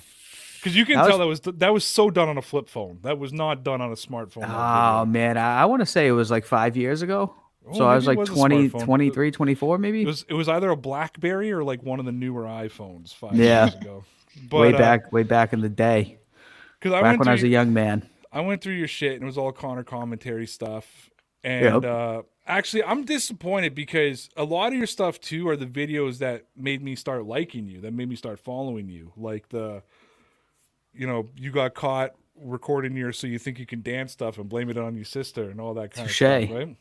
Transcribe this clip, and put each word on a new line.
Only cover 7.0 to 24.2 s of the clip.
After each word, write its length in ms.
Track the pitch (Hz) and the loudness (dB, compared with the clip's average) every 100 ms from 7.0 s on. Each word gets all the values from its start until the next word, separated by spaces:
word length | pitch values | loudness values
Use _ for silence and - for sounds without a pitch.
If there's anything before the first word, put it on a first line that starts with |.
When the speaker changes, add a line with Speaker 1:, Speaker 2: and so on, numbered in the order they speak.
Speaker 2:
ago. 320 | 175 196 196 - _ _ - | -2 -2 -4 -6 _ _ -8
Speaker 1:
Oh, 40 | 190 | 2
Speaker 2:
So 60 | |
I 120 | 123 127 | 6 6
was, 80 | |
Speaker 1:
maybe 0 | |
it 40 | 131 | 6
Speaker 2:
like, 80 | 131 | 2
Speaker 1:
was 100 | 202 | 2
a 40 | |
Speaker 2:
twenty, 340 | 165 139 143 139 | 4 6 6 4
Speaker 1:
smartphone. 160 | 127 | 2
Speaker 2:
twenty-three, 460 | 117 135 143 135 147 | 2 4 4 2 0
twenty-four, 460 | 147 143 135 143 180 | 0 0 2 2 0
maybe? 240 | 202 220 | 0 0
Speaker 1:
It 40 | 208 | -2
was, 180 | 151 - | -4 -6
it 60 | |
was 140 | 170 160 | -4 0
either 220 | 165 190 | 0 2
a 60 | 156 | 0
BlackBerry 760 | 131 139 156 - 165 190 214 | -2 -6 -6 -4 -4 -2 -2
or, 140 | 190 | -2
like, 180 | 143 123 | -4 -4
one 160 | 127 131 | -6 -6
of 60 | 127 | -4
the 60 | |
newer 320 | 123 127 123 | -6 -6 -6
iPhones 680 | 113 113 110 - 101 87 85 | -8 -8 -10 -10 -16 -16 -20
five 220 | - 113 | -16 -2
Speaker 2:
Yeah. 300 | 113 117 113 | 4 6 8
Speaker 1:
years 100 | 110 | 6
ago. 300 | - - 98 - _ _ - 127 | 4 -12 -16 -20 _ _ -20 -2
But, 120 | 151 | 6
Speaker 2:
Way 140 | 120 | 6
Speaker 1:
uh, 40 | 135 | 8
Speaker 2:
back, 340 | 117 117 113 | 6 4 2
way 120 | 113 | 0
back 280 | 110 117 110 | 4 4 4
in 100 | 113 | 2
the 60 | 107 | -2
day. 500 | 104 113 113 101 - _ _ - - - _ | 2 4 4 2 -6 _ _ -20 -20 -20 _
Speaker 1:
'Cause 120 | 185 | 0
I 80 | 185 | 4
Speaker 2:
Back 20 | 117 | 6
Speaker 1:
went 80 | 120 | 6
Speaker 2:
when 100 | 127 | 6
I 40 | |
was 80 | 120 | 4
Speaker 1:
through 80 | 123 | 6
Speaker 2:
a 40 | |
young 200 | 120 120 | 6 6
man. 360 | 113 107 107 - _ _ | 4 2 0 -4 _ _
Speaker 1:
I 80 | 143 | -6
went 200 | 180 196 | -4 -4
through 120 | 190 | -4
your 120 | 185 160 | -4 -4
shit, 260 | - 143 | -2 -4
and 100 | 131 | -4
it 20 | 131 | -8
was 100 | 135 | -4
all 140 | 135 | -4
Connor 320 | 131 139 127 | -4 -8 -8
commentary 640 | 123 123 120 113 131 113 113 | -8 -8 -8 -8 -8 -8 -8
stuff. 640 | - 113 110 - - _ _ _ _ | -10 -10 -10 -14 -20 _ _ _ _
And, 380 | 127 127 120 110 | -6 2 4 4
Speaker 2:
Yep. 20 | |
Speaker 1:
uh, 380 | 127 117 117 113 - _ - | 2 -2 -4 -6 -10 _ -6
actually, 380 | 180 202 220 | -4 -2 -2
I'm 200 | 175 240 | -2 -2
disappointed 680 | 262 294 - 214 170 196 170 | -2 -4 -6 -8 -6 -2 -2
because 560 | 135 147 160 147 131 | -4 -4 0 0 -2